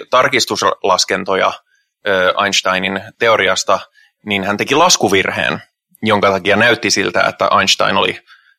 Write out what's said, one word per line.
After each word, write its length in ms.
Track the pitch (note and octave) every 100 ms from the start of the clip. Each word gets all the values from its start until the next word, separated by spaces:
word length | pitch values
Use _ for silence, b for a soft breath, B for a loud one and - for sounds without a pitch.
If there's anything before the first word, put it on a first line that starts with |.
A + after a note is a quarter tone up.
| -
tarkistuslaskentoja, 1400 | B2+ C3+ C3 - G#2 G2 - G2+ F2+ - F#2+ F#2+ F#2+ G2 - _ _ _ _ G#2
ö, 280 | F#2+ F2+ -
Einsteinin 560 | G2+ G2 F#2+ F#2 F#2 G2 F#2 -
teoriasta, 600 | A#2 G#2+ F#2+ F#2 - F#2+ - b b b G#2+
niin 180 | G2+
hän 120 | F#2+ G2+
teki 180 | G#2+
laskuvirheen, 880 | C#3+ F3+ - G#2+ F#2+ F#2+ G#2 B1 D#2+ - _ _ -
jonka 280 | A2 G#2 G2+
takia 260 | G2 F#2+ G2+
näytti 340 | A#2+ A2+ G#2
siltä, 300 | G#2 G2 G2
että 280 | G#2 - F#2+ G2+
Einstein 360 | G2 - G2+ G2
oli, 240 | G2+ - _ b b